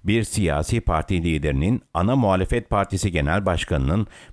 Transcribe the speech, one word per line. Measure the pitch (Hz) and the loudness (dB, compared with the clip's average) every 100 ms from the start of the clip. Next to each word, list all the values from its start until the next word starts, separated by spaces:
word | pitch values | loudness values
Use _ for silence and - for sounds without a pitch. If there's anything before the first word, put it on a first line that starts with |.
Bir | - 113 | -2 0
siyasi | - - 87 73 78 117 | 0 0 0 0 0 -2
parti | - 80 78 95 | 0 0 0 0
liderinin, | 82 78 73 69 90 123 - | 0 0 0 0 0 -2 -4
ana | - 95 135 | -2 0 2
muhalefet | 104 92 92 120 - | 2 2 2 -2 0
partisi | 104 98 95 104 | -2 0 -2 -2
genel | 82 71 95 98 | 0 0 0 0
başkanının, | 85 - 76 65 98 107 - - | -2 -2 0 0 0 -2 -8 -6